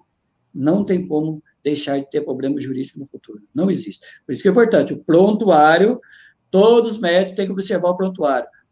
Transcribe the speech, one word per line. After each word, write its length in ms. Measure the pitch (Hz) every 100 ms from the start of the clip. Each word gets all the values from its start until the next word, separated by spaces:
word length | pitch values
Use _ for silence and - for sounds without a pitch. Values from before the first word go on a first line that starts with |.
| _ _ _ _ _
não 300 | - 143 190
tem 240 | 202 180 -
como 340 | 151 156 156 _ _
deixar 360 | 143 147 147 139
de 100 | 139
ter 120 | 151
problema 380 | 147 127 135 143
jurídico 400 | 127 131 131 147
no 60 | 139
futuro. 360 | - - 104 _
Não 160 | 139 190
existe. 360 | 147 107 - - - -
Por 80 |
isso 80 | 131
que 60 | 196
é 40 |
importante, 420 | 180 226 180 -
o 100 | 143
prontuário, 960 | - 165 202 208 214 160 151 170 208 247 _ - _ _ _
todos 440 | 190 214 240 226
os 60 | 214
médicos 340 | 180 175 190
têm 120 | - 196
que 60 |
observar 380 | 190 185 185 175
o 80 | 180
prontuário. 500 | 190 185 147 127 - _ _